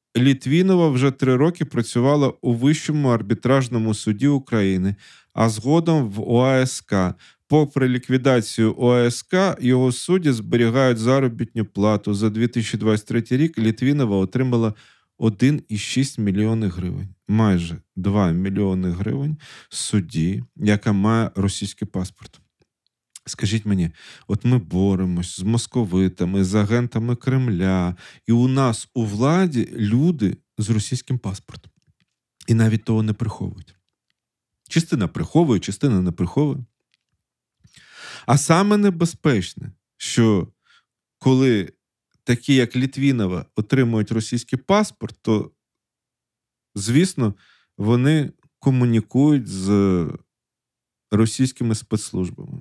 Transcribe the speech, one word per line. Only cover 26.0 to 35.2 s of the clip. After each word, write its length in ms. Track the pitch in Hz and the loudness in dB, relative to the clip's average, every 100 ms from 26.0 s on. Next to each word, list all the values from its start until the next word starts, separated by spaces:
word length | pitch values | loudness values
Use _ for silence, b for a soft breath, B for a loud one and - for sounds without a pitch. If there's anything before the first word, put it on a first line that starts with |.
| 95 - 90 98 | 0 0 -2 0
з 100 | 92 | 0
агентами 600 | 107 101 120 120 113 117 120 | 0 0 0 -2 -4 -4 -4
Кремля, 800 | - 131 127 90 95 95 90 92 B B - | -2 0 0 0 0 0 -2 -6 B B 0
і 60 | |
у 160 | 117 127 | 2 4
нас 400 | 131 131 113 - | 2 0 -2 -6
у 100 | 127 | -6
владі 640 | 110 101 135 175 185 127 98 | -4 0 2 2 2 0 -4
люди 640 | - 104 117 165 156 98 - _ - | -2 0 2 2 2 -2 -4 _ -6
з 120 | 104 | -2
російським 480 | 110 - 123 - 127 | -2 -2 -6 -4 -6
паспортом. 540 | - 95 - - - _ _ _ _ _ _ _ - | -6 -10 -14 -20 -20 _ _ _ _ _ _ _ 0
І 80 | |
навіть 300 | 113 113 107 | 2 4 2
того 180 | - 110 | 0 0
не 100 | 107 | 0
приховують. 600 | 104 110 - 95 - - _ _ _ _ _ _ _ _ _ - | -2 -6 -6 -10 -12 -20 _ _ _ _ _ _ _ _ _ -4
Частина 400 | 165 170 143 90 | -2 -2 -2 -4
приховує, 520 | - | -4